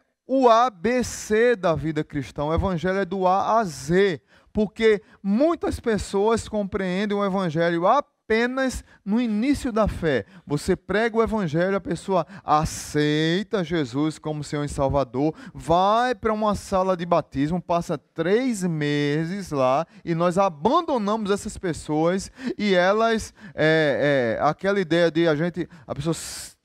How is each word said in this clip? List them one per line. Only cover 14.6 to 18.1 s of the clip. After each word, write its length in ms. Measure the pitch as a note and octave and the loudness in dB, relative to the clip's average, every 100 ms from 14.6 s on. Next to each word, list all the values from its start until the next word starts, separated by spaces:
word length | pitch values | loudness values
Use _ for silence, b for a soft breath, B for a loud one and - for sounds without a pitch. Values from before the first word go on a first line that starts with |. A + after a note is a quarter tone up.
e 40 | C#3+ | -4
Salvador, 640 | - C3+ C#3 B2+ B2 D3+ B F#3 | -2 0 0 -2 -2 -2 B -12
vai 600 | C#3 B2+ E3+ G3 A3 B3+ | -10 0 2 4 2 0
para 180 | B3 A3+ | -2 -4
uma 220 | G#3+ G#3+ | -2 -2
sala 420 | F#3+ - F#3+ F#3+ F3+ | -2 -2 -2 0 -2
de 80 | |
batismo, 560 | F3 E3+ - C3+ D3 F3+ | 0 0 0 -2 -2 -2
passa 380 | - E3+ E3+ D3 | -2 -4 -2 -8
três 640 | - | -8